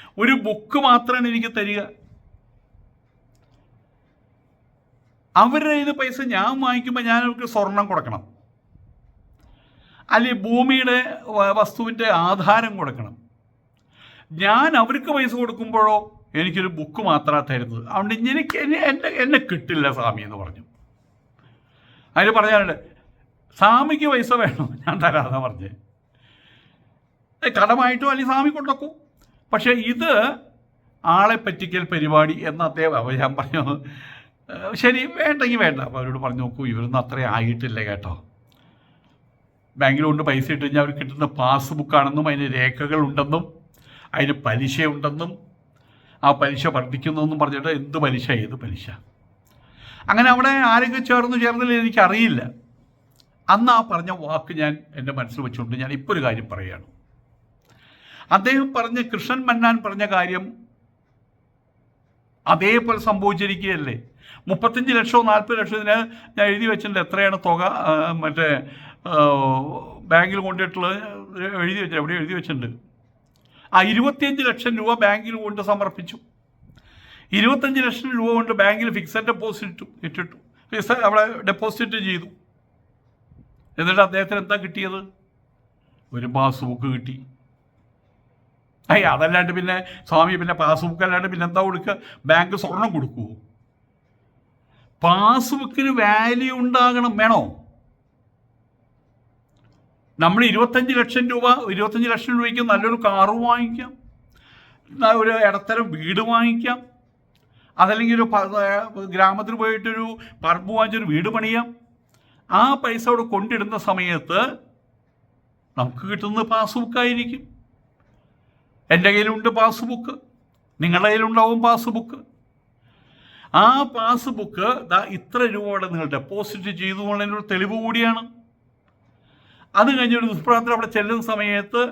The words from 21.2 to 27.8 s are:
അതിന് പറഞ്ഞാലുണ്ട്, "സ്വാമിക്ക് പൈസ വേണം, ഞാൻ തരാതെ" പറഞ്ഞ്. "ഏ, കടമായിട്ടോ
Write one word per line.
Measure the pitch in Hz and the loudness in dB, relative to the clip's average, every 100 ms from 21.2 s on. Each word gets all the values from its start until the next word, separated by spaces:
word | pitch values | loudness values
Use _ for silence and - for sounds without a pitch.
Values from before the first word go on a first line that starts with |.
| _ _ _ _ _ _ _ _ _ 165 | _ _ _ _ _ _ _ _ _ 2
അതിന് | 202 226 | 4 4
പറഞ്ഞാലുണ്ട്, | 214 214 185 151 - _ _ _ _ _ _ - | 6 4 2 -4 -12 _ _ _ _ _ _ 2
"സ്വാമിക്ക് | 202 240 294 302 302 | 6 6 4 0 2
പൈസ | 254 233 247 | 0 2 2
വേണം, | 185 - 147 - | 0 -2 -6 -6
ഞാൻ | - 175 | -6 0
തരാതെ" | 165 147 131 131 127 | 2 2 -2 -4 -6
പറഞ്ഞ്. | 87 95 - _ _ _ _ _ _ _ _ _ _ _ _ _ _ _ - | -8 -16 -16 _ _ _ _ _ _ _ _ _ _ _ _ _ _ _ -4
"ഏ, | - 254 | -2 2
കടമായിട്ടോ | 208 254 | 4 4